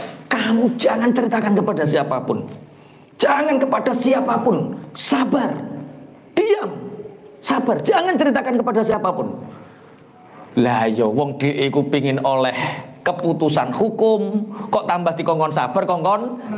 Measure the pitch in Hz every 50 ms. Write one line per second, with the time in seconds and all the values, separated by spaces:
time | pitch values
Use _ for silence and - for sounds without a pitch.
0 | - - - - - - 262 226 214 220 226 226 247 - - - - - - 220
1 | 226 240 240 254 247 220 233 220 214 208 202 190 - 214 196 156 156 147 147 156
2 | 139 - 135 127 - 117 110 104 - - - - - - - - - - - -
3 | - - - - 453 587 - - 302 311 285 254 277 - 214 220 - 262 247 -
4 | - 247 262 262 262 254 233 - - 247 196 143 - - - - - - - -
5 | - - 277 262 262 208 185 277 226 - - - - - - - - - - -
6 | - - - - - - - - 415 453 403 415 - 190 - - - - - -
7 | - - - - - - - - - - 269 262 - - 202 147 151 - - 359
8 | 339 370 359 233 302 285 226 277 - 262 247 240 - 247 220 220 214 220 208 208
9 | - 185 - - 120 104 95 - - - - - - - - - - - - -
10 | - - - - - - - - - - - 123 120 123 120 110 113 113 107 117
11 | 117 107 107 131 147 143 139 143 139 143 143 - 139 139 143 147 139 143 147 147
12 | 139 139 135 131 - 135 135 131 131 127 123 - - - - - - - - -
13 | - 175 180 - - 165 160 160 160 147 151 156 123 - - - 214 220 - -
14 | 220 220 220 208 202 196 208 208 208 - - - - - - - - - 175 180
15 | 175 170 160 165 156 170 165 156 156 156 151 165 131 123 - 190 180 - 180 170
16 | 165 185 208 214 240 247 247 247 233 220 208